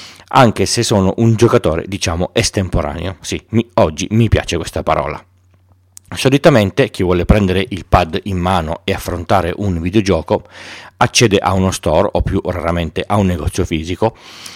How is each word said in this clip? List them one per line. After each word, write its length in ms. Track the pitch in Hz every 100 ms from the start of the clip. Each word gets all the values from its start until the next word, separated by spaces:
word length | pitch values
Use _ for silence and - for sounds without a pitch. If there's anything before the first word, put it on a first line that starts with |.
| - - -
anche 360 | 135 120 95
se 180 | 95 -
sono 300 | 113 104 95 -
un 160 | 113
giocatore, 500 | 110 117 120 85 82 92
diciamo, 440 | 98 - 85 -
estemporaneo. 840 | - - - 92 90 73 78 87 95
Sì, 200 | - 82 -
mi, 180 | 110 -
oggi 340 | - 85 76 95
mi 160 | 110 113
piace 280 | 87 - 82
questa 260 | 78 78
parola. 400 | 76 78 71 73 - _ _ _ _ _ _ - -
Solitamente 800 | - 131 139 165 127 98 - 117
chi 120 | -
vuole 220 | 90 90
prendere 420 | 82 104 95 92 -
il 160 | 95
pad 360 | - 95 85 92
in 140 | 104 92
mano 440 | 90 92 78 -
e 80 | -
affrontare 600 | 95 - 87 90 98 85 -
un 240 | 101 85
videogioco 640 | 87 107 98 82 - 107 - - - - - -
accede 380 | 123 - 120 95
a 160 | -
uno 200 | 95 95
store 360 | - 85 80 101
o 100 | 87
più 180 | - 95
raramente 580 | 87 87 82 85 82 92
a 120 | - 104
un 100 | 95
negozio 380 | 87 73 -
fisico, 520 | 87 80 82 90 113 - - - -